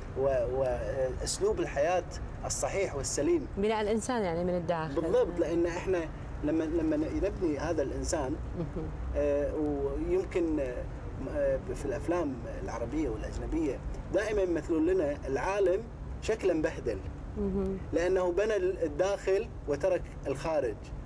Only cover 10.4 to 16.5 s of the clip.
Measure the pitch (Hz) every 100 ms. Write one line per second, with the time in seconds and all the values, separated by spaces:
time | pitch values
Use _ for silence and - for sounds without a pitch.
10.4 | 165 151 127 123 - - - - 143 147
11.4 | 139 131 - - - 120 160 175 151 120
12.4 | 113 - - 117 117 151 139 104 - -
13.4 | 113 160 151 - - - - 190 214 208
14.4 | 185 160 160 160 165 190 147 147 135 135
15.4 | 185 208 180 196 226 - - - - 214
16.4 | 370